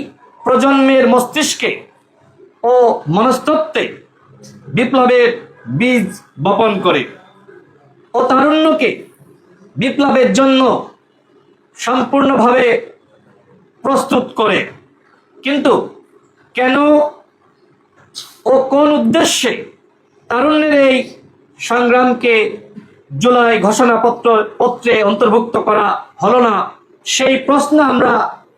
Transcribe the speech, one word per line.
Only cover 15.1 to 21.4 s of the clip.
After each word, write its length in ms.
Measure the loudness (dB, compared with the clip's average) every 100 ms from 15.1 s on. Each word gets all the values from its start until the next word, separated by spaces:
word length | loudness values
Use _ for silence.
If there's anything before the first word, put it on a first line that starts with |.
| _ _ _
কিন্তু 300 | -6 -2 0 0 -2 -14 _ _ _ _ _ -4
কেন 200 | 0 2 2 2 2 -6 _ _ _ _ _ _ _ _ _ -20 -20 -10 0
ও 80 | 0 2
কোন 180 | 2 2
উদ্দেশ্যে 600 | 2 0 0 0 -2 -4 -4 -12 -20 _ _ _ _ -6
তারুণ্যের 460 | -2 0 0 2 2 2
এই 80 | 2 -2 -12 -20 _